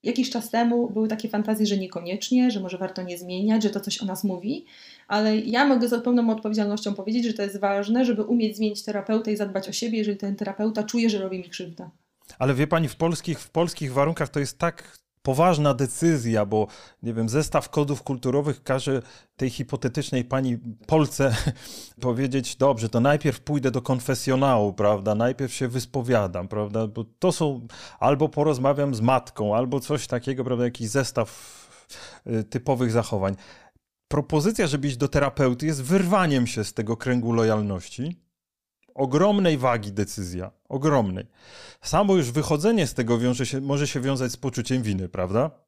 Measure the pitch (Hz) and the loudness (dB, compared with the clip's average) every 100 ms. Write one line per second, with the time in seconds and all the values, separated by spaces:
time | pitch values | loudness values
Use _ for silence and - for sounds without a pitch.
0 | - 247 247 240 220 226 233 240 240 202 | -2 -2 -2 -4 -4 0 2 2 0 0
1 | 220 220 220 208 214 214 208 202 185 175 | -2 -2 -4 -4 -2 0 2 0 -2 -8
2 | 175 196 - 254 247 202 185 180 185 185 | -6 -8 0 4 4 0 -6 -6 -6 -6
3 | 180 175 180 180 208 226 208 202 202 - | -8 -10 -8 -2 2 2 2 -2 -6 -6
4 | 196 185 202 180 196 302 - - - - | -6 -4 -4 -4 -6 -8 -10 -20 -20 -20
5 | _ 202 220 214 - 233 285 254 233 233 | _ 0 2 2 0 2 4 4 2 0
6 | 247 247 233 220 214 214 202 208 208 202 | 2 2 2 0 -2 -2 0 -2 -4 -6
7 | 196 233 233 214 202 196 202 196 202 240 | -2 -2 -2 -2 -4 -2 0 0 2 2
8 | 247 214 214 240 220 214 214 208 - 208 | 2 0 2 2 0 0 -2 -2 -6 -6
9 | 196 220 220 214 202 190 190 208 233 220 | -2 -2 0 -2 -2 -4 -6 -6 -4 -2
10 | 208 202 196 196 208 196 214 214 214 240 | -2 -2 -4 -4 -6 -2 -2 -2 -2 0
11 | 226 208 190 185 175 - 175 165 175 _ | 2 0 -4 -6 -10 -12 -12 -12 -18 _
12 | _ _ _ - 131 131 151 165 151 - | _ _ _ -2 0 0 0 0 0 0
13 | 165 160 - 151 - - 170 - 143 127 | 0 0 -4 -8 -4 0 0 -2 -4 0
14 | 143 165 147 147 139 - 170 - - - | 0 0 -4 -2 -4 -2 -4 -4 -18 -20
15 | _ _ - 131 175 156 147 127 135 - | _ _ -2 4 4 6 4 2 0 2
16 | 170 156 117 110 101 107 101 - - _ | 2 2 2 2 2 2 0 -4 -20 _
17 | 117 113 113 131 151 151 - - 143 147 | -6 -2 0 0 2 0 0 -2 0 -2
18 | - 127 127 131 147 - - 131 139 131 | -4 -4 0 0 0 -4 -2 -2 0 -2
19 | - - _ - 131 - 123 127 131 135 | -4 -20 _ -4 -4 -4 -6 -4 -4 -4
20 | 139 131 123 135 131 117 117 110 - 160 | -2 -4 -2 -2 -2 -4 -6 -14 0 2
21 | 147 - 135 113 - - - - - - | 2 2 2 2 -2 -4 -14 -18 -18 -6
22 | 123 117 135 135 120 - 135 120 113 117 | -4 -2 0 -2 -4 2 2 2 0 2
23 | 131 147 151 - - 147 127 123 123 127 | 4 4 0 -2 -4 0 0 -2 -2 -2
24 | 123 127 - 131 139 123 104 90 104 104 | 0 -2 0 2 4 4 2 2 2 4
25 | 101 107 120 131 131 - 127 127 - 135 | 2 2 2 0 -6 -4 -4 -4 -4 -6
26 | 120 120 98 90 92 107 104 104 110 107 | 2 2 2 -4 -6 -4 -2 -2 -4 -6
27 | 110 _ 185 170 156 131 117 - - - | -10 _ 0 2 -2 -2 -12 -18 -20 0
28 | 123 135 151 151 147 135 135 143 143 117 | 2 4 2 2 0 2 2 2 0 2
29 | 117 131 - - 104 110 127 135 - 147 | 2 2 0 -4 0 2 0 -2 -2 -4
30 | - 123 135 131 127 120 123 123 113 135 | -2 -4 -4 -4 -2 0 0 -2 -2 -2
31 | 123 - 110 - - - - - _ - | 0 -2 -4 -6 -20 -20 -20 -20 _ -20
32 | - - - 113 107 131 135 127 123 113 | -18 -16 -4 -4 -2 -6 -2 0 2 2
33 | 110 104 95 98 - - - _ _ _ | 0 -2 -2 -4 -12 -20 -20 _ _ _
34 | _ 147 - 156 165 226 175 139 135 123 | _ -2 0 0 2 0 0 0 -2 -2
35 | 135 147 139 - 135 123 156 143 131 196 | 0 2 0 2 2 2 -2 -4 0 2
36 | 175 196 175 139 120 - 104 - 107 113 | 4 4 4 2 2 -2 -4 -4 -4 -2
37 | 131 123 117 117 110 107 104 92 - - | 0 0 2 2 4 2 0 -4 -8 -8
38 | 143 175 _ _ _ _ _ _ _ - | -8 -8 _ _ _ _ _ _ _ -4
39 | 135 143 196 202 180 147 127 120 104 98 | 0 4 4 6 4 4 2 2 -2 -2
40 | 101 - 90 90 92 _ _ 139 151 143 | -4 -4 -6 -6 -8 _ _ 0 4 4
41 | 104 92 - _ - - - - - 165 | 2 -2 -10 _ -20 -20 -20 -16 -2 2
42 | 202 190 127 127 147 151 190 226 143 - | 4 4 2 0 0 2 4 2 2 0
43 | 117 120 123 123 123 135 135 139 143 143 | 0 2 2 0 -2 -2 -2 0 0 -2
44 | 131 135 127 - 135 123 113 127 107 95 | -2 -2 -2 -4 -6 -6 -2 0 0 -2
45 | 90 - 90 104 151 - | -4 -4 0 0 0 -4